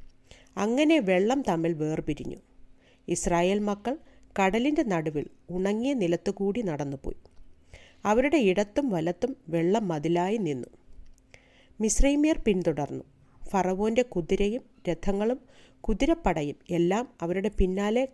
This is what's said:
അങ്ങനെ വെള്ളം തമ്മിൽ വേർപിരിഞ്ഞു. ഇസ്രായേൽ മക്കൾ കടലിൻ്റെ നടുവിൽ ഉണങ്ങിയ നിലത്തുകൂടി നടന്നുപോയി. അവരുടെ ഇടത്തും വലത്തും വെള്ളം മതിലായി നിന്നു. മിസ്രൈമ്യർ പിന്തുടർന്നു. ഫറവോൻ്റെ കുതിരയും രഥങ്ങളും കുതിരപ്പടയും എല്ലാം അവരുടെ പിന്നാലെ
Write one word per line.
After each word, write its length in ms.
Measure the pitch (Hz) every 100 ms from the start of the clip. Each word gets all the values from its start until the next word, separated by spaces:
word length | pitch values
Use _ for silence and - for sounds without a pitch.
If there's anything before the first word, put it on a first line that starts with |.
| - - - - - -
അങ്ങനെ 400 | 208 254 302 320
വെള്ളം 400 | 190 185 208 269
തമ്മിൽ 300 | 240 165 165
വേർപിരിഞ്ഞു. 640 | 160 151 160 160 143 - - - - - - _ _ -
ഇസ്രായേൽ 520 | 170 196 170 180 208
മക്കൾ 340 | 208 202 233 311 - - - -
കടലിൻ്റെ 480 | 190 220 269 302
നടുവിൽ 420 | 254 170 156 147 - - -
ഉണങ്ങിയ 420 | 180 190 214 254
നിലത്തുകൂടി 640 | 269 170 170 - 196 202 202
നടന്നുപോയി. 580 | 202 147 143 139 - - - - - - _ - - -
അവരുടെ 340 | 196 214 285 311
ഇടത്തും 440 | 202 185 208 - 277
വലത്തും 420 | 175 165 180 165 175 -
വെള്ളം 360 | 165 170 226 196
മതിലായി 500 | 156 160 170 185 226
നിന്നു. 320 | 170 131 - - - - - - _ - _ _ - -
മിസ്രൈമ്യർ 560 | 214 - 277 285 302 330
പിന്തുടർന്നു. 640 | 220 185 170 147 143 131 - _ _ -
ഫറവോൻ്റെ 600 | - 196 185 185 214 226
കുതിരയും 600 | 247 180 160 190 202 240 - _
രഥങ്ങളും 560 | - 160 - 196 214 262 - - - _
കുതിരപ്പടയും 760 | - 202 277 330 202 165 147 - -
എല്ലാം 340 | 170 170 202 254 -
അവരുടെ 300 | 170 185 202
പിന്നാലെ 520 | 202 190 185 208 233 262